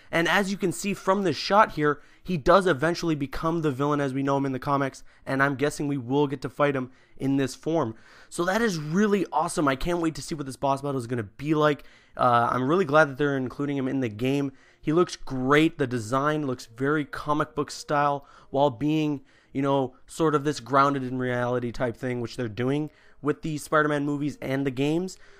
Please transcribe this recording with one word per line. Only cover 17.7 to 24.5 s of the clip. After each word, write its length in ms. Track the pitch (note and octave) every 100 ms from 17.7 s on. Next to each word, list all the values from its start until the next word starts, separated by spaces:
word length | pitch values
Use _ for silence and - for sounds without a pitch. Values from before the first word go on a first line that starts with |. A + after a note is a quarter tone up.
| - - D3 C#3+ C#3+ - - -
while 200 | C3+ C#3+
being, 520 | A2 D3 D#3 D3+ C#3 - _ _
you 100 | C3+
know, 340 | C#3 C#3 B2+ - -
sort 280 | - D#3+
of 100 | D3
this 160 | C#3+ C3
grounded 440 | A#2 C3+ C#3 C#3
in 140 | B2+ B2+
reality 540 | B2+ B2 B2 B2 A#2+
type 260 | A2+ B2+ A2+
thing, 240 | C3 B2
which 160 | A#2 -
they're 100 | A#2+
doing 420 | G2 B2 D3 D3+ _ - -
with 200 | C#3 D3
the 160 | D#3+ D3
Spider-Man 480 | - D#3 D3+ D3 C#3+
movies 320 | C#3+ C#3+ -
and 240 | C3+